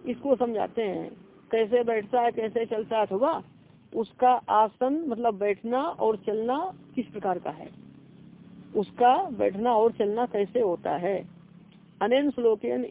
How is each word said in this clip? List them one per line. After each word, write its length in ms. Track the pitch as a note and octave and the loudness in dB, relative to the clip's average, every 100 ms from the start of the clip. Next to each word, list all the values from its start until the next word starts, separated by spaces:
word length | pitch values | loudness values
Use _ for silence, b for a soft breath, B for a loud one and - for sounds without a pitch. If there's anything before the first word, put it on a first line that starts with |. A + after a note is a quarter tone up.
| B3+ | -10
इसको 300 | A#3+ C#4 A#3+ | -4 0 0
समझाते 460 | A#3+ G#3 F#3+ A#3 | 0 -2 -4 -4
हैं, 300 | G#3 E3 E3 - - - - | -4 -6 -8 -14 -20 -18 -4
कैसे 320 | A3+ G#3+ A#3+ | -2 2 0
बैठता 380 | A#3 A3 G#3 B3 | 0 -2 -2 0
है, 100 | A#3 | 0
कैसे 340 | A#3 A3 A3+ A3+ | -2 -4 -4 -4
चलता 340 | A3 A3 A3 | -6 -2 -2
है, 60 | G3+ | 0
अथवा 380 | G3 D4 D#4+ - - - - - A3+ | 0 0 -2 -8 -20 -20 -20 -10 -8
उसका 360 | G#3+ - B3 B3+ - | -6 2 4 4 2
आसन 560 | G#3 A3 - B3+ D4+ D#4 | 2 2 0 -2 0 -2
मतलब 300 | A3+ A#3 G3 | -2 -2 0
बैठना 440 | G#3 G3+ A#3 B3+ | -2 -2 -2 -2
और 360 | D4+ - A3 G#3 | -2 -2 0 0
चलना 600 | A3 A3 A3+ C#4+ F#4 - - B3+ | -2 -2 -2 -2 -4 -10 -10 -8
किस 120 | G3+ | -8
प्रकार 320 | G#3 F#3+ F3+ | -6 -4 -4
का 120 | - | -6
है, 180 | D#3+ D#3 - - - - - - - - - - A3 | -10 -16 -20 -20 -20 -20 -20 -20 -20 -20 -20 -6 -4
उसका 540 | F#3+ - B3 D4+ F#4 | -2 4 6 6 2
बैठना 440 | G3+ G3+ G3 A#3+ | 0 0 2 2
और 180 | A3 A3+ | 4 4
चलना 340 | A3+ G#3 A3 B3 | 2 0 0 -2
कैसे 340 | G#3 G3+ B3 | -2 -2 0
होता 360 | G3+ E3+ F3+ D3+ | 0 0 -4 -2
है। 300 | F3+ F#3+ - - - - - - - - | -2 -4 -6 -18 -20 -20 -20 -20 -16 -4
अनेन 300 | G#3+ C4 C#4+ | 2 2 2
श्लोकेन 560 | B3 A#3 G#3 A#3+ B3 B3 | 2 2 2 -2 -4 -4